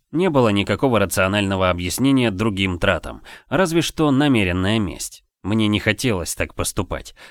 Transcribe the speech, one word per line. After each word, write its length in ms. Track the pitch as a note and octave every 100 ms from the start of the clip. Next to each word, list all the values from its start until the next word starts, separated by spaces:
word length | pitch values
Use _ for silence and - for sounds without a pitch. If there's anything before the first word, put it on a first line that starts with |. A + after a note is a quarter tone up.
| _
Не 180 | D3+ F#3
было 220 | C#3 A#2
никакого 480 | G2+ F#2+ G2 C3+ A2
рационального 720 | F#2+ - F#2+ G#2 G2 F#2+ F#2
объяснения 600 | F2+ F2+ - C3+ C3+ A#2+
другим 480 | F#2+ A2+ G2 F#2+ F2
тратам, 440 | G2+ E2 - - - - -
разве 320 | - F#3 E3
что 300 | - - D3+
намеренная 720 | C3+ D3 A#2+ F#2 F2+ F#2+ A2+
месть. 440 | F#2 C2 - - _ _
Мне 240 | F#2 A2 G#2+
не 120 | G#2
хотелось 540 | A2 G2+ C3 F#2+ D#2
так 200 | - E2
поступать. 600 | - E2 - F#2 C2+ - - -